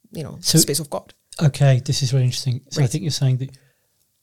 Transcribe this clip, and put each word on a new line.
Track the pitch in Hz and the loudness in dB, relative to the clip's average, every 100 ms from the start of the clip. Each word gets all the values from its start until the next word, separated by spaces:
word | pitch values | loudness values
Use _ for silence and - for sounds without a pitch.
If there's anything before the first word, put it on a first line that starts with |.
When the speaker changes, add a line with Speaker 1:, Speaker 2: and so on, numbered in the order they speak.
| _ | _
Speaker 1:
you | - | -12
know, | 135 - | -12 -8
Speaker 2:
So | - 160 | 0 2
Speaker 1:
space | - 139 | 2 -2
of | 151 | -4
God. | - - _ _ - | -10 -12 _ _ 0
Speaker 2:
Okay, | 156 - 139 127 | 0 4 4 4
this | - - | 0 -2
is | 123 | 0
really | 131 123 | 2 0
interesting. | - 127 120 - | 0 -4 -4 -4
So | - | 0
I | |
Speaker 1:
Right. | 127 | 0
Speaker 2:
think | 156 | 0
you're | 170 | -4
saying | - 131 123 | 0 0 0
that | 135 - _ _ _ _ _ _ | -4 -14 _ _ _ _ _ _